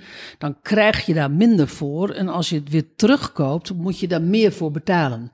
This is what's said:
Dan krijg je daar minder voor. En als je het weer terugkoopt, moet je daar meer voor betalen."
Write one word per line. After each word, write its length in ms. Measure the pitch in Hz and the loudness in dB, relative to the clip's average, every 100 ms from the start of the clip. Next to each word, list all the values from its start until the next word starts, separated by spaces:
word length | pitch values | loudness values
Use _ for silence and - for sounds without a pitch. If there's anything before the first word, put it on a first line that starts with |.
| - - - - | -6 -20 -20 -10
Dan 240 | 147 143 | -8 -8
krijg 440 | - 214 214 220 - | -2 2 2 2 0
je 80 | |
daar 180 | 160 143 | 0 2
minder 360 | 147 233 214 143 | 4 4 6 2
voor. 420 | - 147 151 202 | -2 -6 -4 -4
En 180 | 208 190 | -4 -4
als 220 | 175 160 | -4 -2
je 60 | 160 | -4
het 140 | 143 | -2
weer 260 | 156 151 - | -2 -2 2
terugkoopt, 760 | 214 269 - - 139 156 - | 4 4 0 -4 -2 -4 -6
moet 260 | 185 175 180 | -6 -6 -4
je 80 | 180 | -4
daar 140 | 170 | -2
meer 300 | 165 214 214 | 2 4 2
voor 200 | - 156 | 2 -4
betalen." 600 | 147 - 180 147 113 120 | -4 -2 0 0 -4 -10